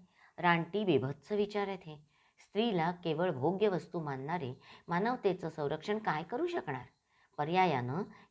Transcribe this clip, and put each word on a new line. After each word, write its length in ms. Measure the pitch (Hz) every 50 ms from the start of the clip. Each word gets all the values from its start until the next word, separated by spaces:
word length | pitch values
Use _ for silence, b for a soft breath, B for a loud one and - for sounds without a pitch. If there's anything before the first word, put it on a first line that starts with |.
| b b b b b b b -
रानटी 460 | 165 175 170 165 165 165 - 208 214
बिभत्स 480 | 185 156 123 117 135 143 - - -
विचार 360 | 208 202 208 202 208 208 202 196
आहेत 100 | 196 175 -
हे. 100 | 160 151 147 b b b b b b b _
स्त्रीला 520 | - _ - 196 226 233 196 175 160 170
केवळ 400 | 180 175 - 170 151 151 180 185
भोग्य 380 | 160 127 127 160 190 190 208 214
वस्तू 320 | 185 160 - - - 175
मानणारे 600 | 156 147 139 131 135 147 170 180 147 120 127 B B B B B B -
मानवतेचं 600 | 170 175 202 233 254 247 - 202 180 180 - 160
संरक्षण 500 | 151 - 147 143 156 151 156 208 208 220
काय 240 | 214 - 156 151
करू 240 | 165 - 233 247 339
शकणार? 380 | 349 349 339 - - 135 127 110 - _ _ b b b b b b _ -
पर्यायानं 640 | 147 151 175 185 185 180 143 127 120 123 131 175 214 B B B B B